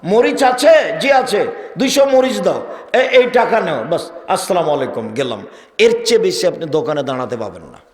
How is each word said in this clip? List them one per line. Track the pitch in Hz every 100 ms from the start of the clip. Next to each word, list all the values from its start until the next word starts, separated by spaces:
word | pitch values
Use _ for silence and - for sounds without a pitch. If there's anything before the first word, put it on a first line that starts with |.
"মরিচ | 143 214 285 -
আছে?" | 262 254 285 320 240 -
"জি | 262
আছে।" | 269 - 208 139 - - -
"দুইশো | 254 294 277
মরিচ | 262 262 208
দাও।" | 185 127 - - -
"এ-, | 233 262
এই | 254 247
টাকা | 240 226 226
নাও, | 185 139
বাস, | 143 165 - - -
আসসালামু | 185 - 180 156
আলাইকুম, | 143 131 - 113
গেলাম।" | 110 135 107 - - - -
এর | 226 226
চেয়ে | - 233
বেশি | 190 - 180
আপনি | 170 160
দোকানে | 151 156 147
দাঁড়াতে | 135 127 123 117
পাবেন | 104 90
না। | 76 60 _